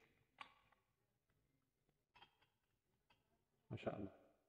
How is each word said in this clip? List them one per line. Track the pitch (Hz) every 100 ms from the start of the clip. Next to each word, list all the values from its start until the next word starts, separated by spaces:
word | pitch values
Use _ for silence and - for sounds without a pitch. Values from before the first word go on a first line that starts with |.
| - - - - - - - - _ _ _ _ _ - - - _ _ - - _ - - - - _ _ _ _ - - - - - _ - -
ما | 113
شاء | - -
الله. | 98 - - -